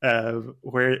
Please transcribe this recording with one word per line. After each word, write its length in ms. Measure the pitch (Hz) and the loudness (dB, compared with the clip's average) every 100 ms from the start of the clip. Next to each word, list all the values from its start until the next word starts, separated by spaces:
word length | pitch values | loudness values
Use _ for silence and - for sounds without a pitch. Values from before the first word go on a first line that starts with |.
uh, 300 | 131 117 113 117 113 127 | 0 2 0 -4 -8 -14
where, 380 | - 127 127 131 | -4 0 2 2